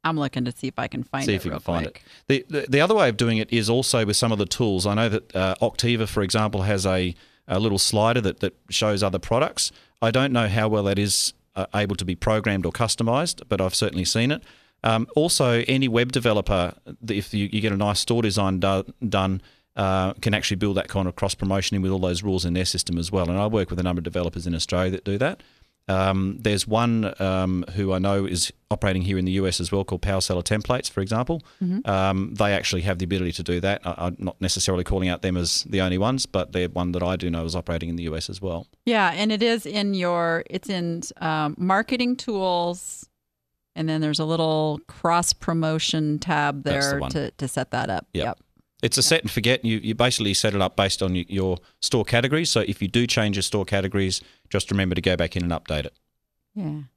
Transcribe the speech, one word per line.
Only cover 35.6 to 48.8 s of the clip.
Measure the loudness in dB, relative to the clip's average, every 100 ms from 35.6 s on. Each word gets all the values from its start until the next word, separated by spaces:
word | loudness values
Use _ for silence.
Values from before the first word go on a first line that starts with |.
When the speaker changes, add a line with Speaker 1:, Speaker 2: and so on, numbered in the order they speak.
Speaker 2:
the | -2 0
only | 0 2
ones, | 0 0 -2
but | -2 -2
they're | -2 -2
one | -2 -2
that | -2
I | -2 -2
do | -2
know | -2
is | -4 -6
operating | -4 -4 -4
in | -6
the |
U | -4 -6
S | -8
as | -8
well. | -6 -6 -8 _ -2
Speaker 1:
Yeah, | 2 2
and | 0 -2
it | 2
is | 0 0 -2
in | -4 -2
your, | 0 0 0 0 0 -2
it's | -8 -4
in, | -4 -2 -4 -8 -8
um, | -4 -2 -2 -2
marketing | 2 2 2 0 0 -2
tools, | -4 -2 0 0 -2 -4 -10 -16 -18 _ _ _ _ _ _ -6
and | -2
then | 0
there's | 0 0
a | 0
little | 0 2 2 0 -2 -8
cross | -4 2 2 2
promotion | -2 0 0 0 0 -2 0 0 -2
tab | 0 0 0 -2
Speaker 2:
That's | -2 0 0
the |
Speaker 1:
there | -2
Speaker 2:
one. | -2
Speaker 1:
to, | -4 -6
to | -6 -6
set | -4 -4
that | -4 -2
up. | -4 -4
Speaker 2:
Yep. | -4 -4
Speaker 1:
Yep. | -6 _ _ _ _